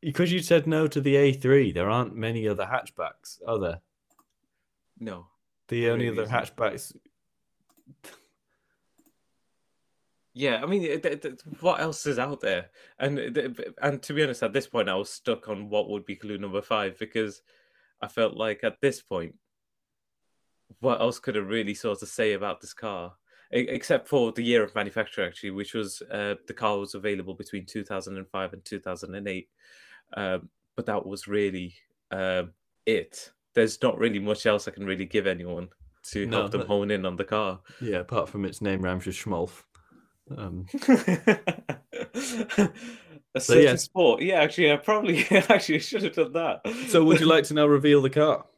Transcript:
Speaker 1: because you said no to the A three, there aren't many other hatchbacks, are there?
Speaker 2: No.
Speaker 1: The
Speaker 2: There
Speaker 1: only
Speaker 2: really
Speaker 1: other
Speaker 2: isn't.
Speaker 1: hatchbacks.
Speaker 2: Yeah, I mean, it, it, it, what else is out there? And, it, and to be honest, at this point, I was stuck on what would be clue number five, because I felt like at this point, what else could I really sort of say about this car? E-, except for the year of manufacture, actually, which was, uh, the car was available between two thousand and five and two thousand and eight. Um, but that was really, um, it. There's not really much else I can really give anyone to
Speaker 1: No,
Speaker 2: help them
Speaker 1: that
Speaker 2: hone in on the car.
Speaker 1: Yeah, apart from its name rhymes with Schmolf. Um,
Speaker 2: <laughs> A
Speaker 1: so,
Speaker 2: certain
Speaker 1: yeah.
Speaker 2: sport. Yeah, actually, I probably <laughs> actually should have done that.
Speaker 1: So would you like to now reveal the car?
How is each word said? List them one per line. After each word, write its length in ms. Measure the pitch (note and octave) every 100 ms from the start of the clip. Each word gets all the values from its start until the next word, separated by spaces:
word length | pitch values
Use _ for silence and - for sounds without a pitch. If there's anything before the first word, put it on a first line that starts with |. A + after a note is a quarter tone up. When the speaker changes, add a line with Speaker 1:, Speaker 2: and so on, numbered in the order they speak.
Speaker 1:
because 300 | E3+ C3+ F3
you 80 | F3+
said 280 | D#3 E3+ D3
no 200 | D#3 D#3
to 140 | D3
the 140 | C#3 C#3
A 180 | C#3+
three, 380 | C3+ B2+ C#3 A#2+
there 180 | E2+ F#2+
aren't 260 | A2+ A#2+ A2+
many 320 | A2 A#2 A2
other 180 | G2+ F#2+
hatchbacks, 720 | B2 - - D#2+ - - - A2+
are 120 | A2+
there? 220 | F#2 E2 _ _ _ _ _ _ _ _ _ _ _ _
Speaker 2:
No. 280 | A2+ F#2 F2 _ _ _ _
Speaker 1:
The 120 | A#2+
Speaker 2:
There 100 | A#2
Speaker 1:
only 120 | A#2 A#2+
Speaker 2:
really 100 | A2
Speaker 1:
other 0 | A2 B2
Speaker 2:
isn't. 180 | - -
Speaker 1:
hatchbacks. 380 | A2 A2+ - - _ _ _ _ _ _ _ _ _ - - - _ _ _ _ _ _ _ _ _ _ _ _ _ _ _ _ _ _ _ _ _
Speaker 2:
Yeah, 280 | B2 C3+ A2+
I 60 | C#3+
mean, 160 | G3
it, 200 | E3 D3+
it, 220 | D#3+ C#3+ D#3
it, 160 | B2+ - D3
what 180 | E3+ -
else 260 | D#3+ D3+ D3
is 140 | B2
out 220 | C3 C#3+
there? 260 | G#2 F2+ F2+ _ - _
And, 180 | C3+ C#3
it, 560 | - B2 C3 A#2+ - -
and 200 | C#3+ C#3
to 100 | -
be 100 | D3
honest, 200 | D3+ A#2+
at 100 | A2+
this 140 | A#2 C3
point, 200 | A#2+ F#2+
I 60 | F#2+
was 140 | G#2
stuck 400 | - - A2+ -
on 180 | G#2 G#2
what 200 | G#2 G#2+
would 160 | G#2 G2
be 100 | G2
clue 220 | G#2+ G#2
number 240 | G2+ F#2+
five, 380 | - A2 G2+ -
because 420 | G#2+ A2+ A2 F#2+ _ _ _ _ _ _
I 60 | G2+
felt 280 | - A2 -
like 260 | A2 G#2
at 160 | A2+ -
this 220 | C#3 C3
point, 320 | _ F#2 E2+ - _ _ _ _ _ _ _ _ _ _ _ _ _ -
what 220 | B2+ B2
else 160 | A#2 A#2+
could 180 | - G#2+
I 20 |
really 340 | G2 A2+ G2+
sort 300 | G2+ A#2 G2+
of 40 | G#2
say 260 | - A2
about 280 | G2 G2+ -
this 120 | -
car? 400 | - A2+ G2 F2 - _ _ _
E-, 100 | B2 B2
except 400 | B2+ - C#3 -
for 240 | C#3+ A#2
the 120 | A2+
year 200 | A#2+ A#2+
of 120 | G#2 A2+
manufacture, 500 | G2+ A2+ G#2+ - F#2
actually, 260 | F2 G#2
which 220 | F#2+ G2+
was, 300 | A#2 G2+ - -
uh, 240 | G#2 G2+ G2+ -
the 80 |
car 240 | - A2 G2+
was 160 | G2
available 400 | G#2 G#2 G2+ F#2
between 320 | F2+ G2+ G2+ F2+
two 180 | A2
thousand 340 | G2+ G2 F#2+ G2
and 100 | F#2+
five 240 | G2 F#2+
and 100 | F#2+
two 160 | - G2+
thousand 360 | - F2+ F#2+ F#2+
and 120 | G2+
eight. 220 | F#2 - _ _ - - - _ -
Um, 340 | G2 F#2 - _ _ -
but 100 | A#2
that 180 | G#2
was 240 | - G2+ -
really, 460 | G#2 G2+ F#2+ F2+ F2 _ _ _
um, 400 | F#2+ F#2+ F#2 F2 _ _ _ -
it. 460 | A2 - - - _ _ -
There's 260 | A2+ -
not 160 | B2+ -
really 220 | A2+ G2+
much 260 | G2+ G#2 A#2
else 220 | G#2 -
I 40 |
can 140 | - G2
really 200 | F#2 F#2
give 200 | G#2+ F#2+
anyone 440 | F2+ F2 F2 F2+ _ - _ -
to 160 | G#2 G2+
Speaker 1:
No, 140 | A2+
Speaker 2:
help 100 | G2+
them 100 | G2+
Speaker 1:
that 60 | F#2+
Speaker 2:
hone 240 | G2+ G2+
in 160 | G#2 F#2+
on 80 | F2+
the 80 |
car. 360 | G2 G#2+ G#2 F#2 _ -
Speaker 1:
Yeah, 160 | A#2+ F#2+
apart 300 | F2+ A#2 -
from 160 | G#2+ F#2+
its 160 | -
name 220 | G#2 F#2+
rhymes 240 | F#2 F#2 F#2
with 80 | F2+
Schmolf. 480 | - F2+ F2 - _ _ _ _ _ _ _ C#3
Um, 280 | G2+ F2+ F#2
Speaker 2:
<laughs> 140 | C#4 - B3+ - F3+ - G#3 - - - C#3+ _ - - A#3 C4+ A#3+ A3 - G3+ - - - - D#3 _ -
A 40 |
Speaker 1:
so, 140 | -
Speaker 2:
certain 100 | -
Speaker 1:
yeah. 120 | C#3+ B2+
Speaker 2:
sport. 460 | - F#3+ E3 A2+
Yeah, 200 | E3 F#3
actually, 300 | D3+ - D#3+
I 40 | D3
probably 480 | - G#3+ G#3+ E3+ -
<laughs> 40 |
actually 480 | G3 F3+ G#3 - D3+
should 240 | - A3+
have 120 | G3+ -
done 180 | D3
that. 280 | D3 E3 - - A#3 B3+
Speaker 1:
So 140 | G3 D#3+
would 140 | D#3
you 60 | E3
like 200 | D#3+ C#3+
to 80 |
now 120 | D3+ D3
reveal 360 | D3 D3 C#3+
the 80 | C3+
car? 360 | C3+ D3+ C3+ -